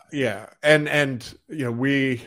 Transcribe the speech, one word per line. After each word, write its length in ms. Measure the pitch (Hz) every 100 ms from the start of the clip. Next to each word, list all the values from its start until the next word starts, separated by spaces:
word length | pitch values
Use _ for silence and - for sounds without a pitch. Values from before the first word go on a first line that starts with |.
| -
yeah. 360 | 147 123 101 110 -
And, 260 | 151 151 147
and, 480 | 147 139 120 - - -
you 180 | 156 123
know, 60 |
we, 520 | 117 135 139 135 120